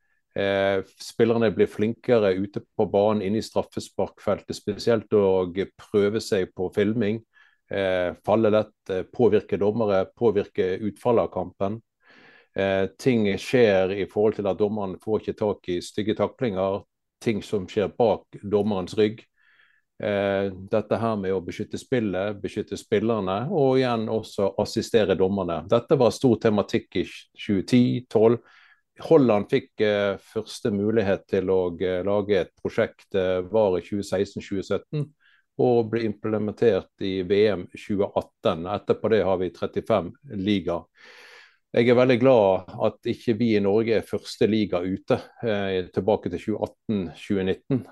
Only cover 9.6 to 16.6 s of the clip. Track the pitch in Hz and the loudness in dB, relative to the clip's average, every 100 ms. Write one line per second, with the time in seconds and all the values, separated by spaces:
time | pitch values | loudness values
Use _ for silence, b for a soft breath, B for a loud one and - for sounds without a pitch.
9.6 | 101 113 107 95 92 - 120 98 95 - | 0 0 0 0 -2 0 0 2 -2 -2
10.6 | 92 95 107 104 127 113 85 - 90 - | -2 -2 -6 -4 0 0 0 -4 -8 -6
11.6 | 98 113 _ _ b b b b b - | -6 -6 _ _ b b b b b -2
12.6 | 98 95 95 - 135 117 104 92 - 127 | 0 0 -2 -2 0 2 2 -2 0 4
13.6 | 113 95 92 101 90 107 107 - 98 85 | 6 4 2 -2 -4 0 0 0 -2 -2
14.6 | 104 107 95 90 - 104 - - 107 92 | -2 -2 -8 -8 -4 -4 -4 -4 -4 -4
15.6 | - 87 - - 104 101 101 - 123 92 | -6 -6 -6 -6 -4 -2 -2 -2 -6 -2